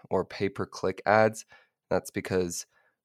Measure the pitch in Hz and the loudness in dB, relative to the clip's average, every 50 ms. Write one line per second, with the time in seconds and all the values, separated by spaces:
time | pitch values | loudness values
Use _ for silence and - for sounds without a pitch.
0 | - - 101 95 87 - - - 101 95 - - 95 - - - - 95 92 - | -8 -4 -2 -2 -2 -4 -4 -4 -4 -4 -2 -4 -8 -8 -6 -4 -4 -4 -4 -2
1 | - - 104 110 110 110 110 - - _ - - _ _ _ _ _ _ 92 90 | 0 4 4 6 6 4 2 -2 -10 _ -20 -20 _ _ _ _ _ _ -2 -2
2 | - - - 101 92 - 98 92 90 87 85 - - - _ _ _ _ _ _ | -2 -4 -6 -8 -4 -2 0 0 0 -2 -4 -8 -12 -14 _ _ _ _ _ _
3 | _ | _